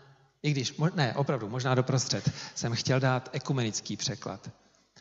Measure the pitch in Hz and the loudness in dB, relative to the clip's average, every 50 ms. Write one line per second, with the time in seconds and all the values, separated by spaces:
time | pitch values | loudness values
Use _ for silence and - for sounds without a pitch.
0 | - - - _ _ _ _ _ - 151 147 139 117 - - - 151 180 208 175 | -20 -20 -20 _ _ _ _ _ -2 0 0 0 -2 -2 -2 0 0 2 2 2
1 | 135 113 - 143 139 151 147 117 110 101 120 127 120 131 127 127 123 - 135 127 | 2 2 2 0 0 0 0 0 -2 -4 -4 -2 0 2 4 4 4 4 2 2
2 | - - 123 98 - - - - - - - - - 117 113 - - - 127 131 | 2 0 -2 0 0 0 0 -2 -8 -12 -8 -4 -2 -2 -2 0 2 2 2 4
3 | 135 131 127 123 - - - 139 - - 139 131 117 110 101 - - - 104 - | 4 4 2 2 -2 -4 -6 -6 -2 0 0 0 0 0 -2 -4 -6 -6 -6 -4
4 | - - 101 - - 101 95 101 - 113 - _ _ _ _ _ _ _ _ - | -4 -4 -6 -6 -8 -10 -10 -10 -12 -16 -16 _ _ _ _ _ _ _ _ -20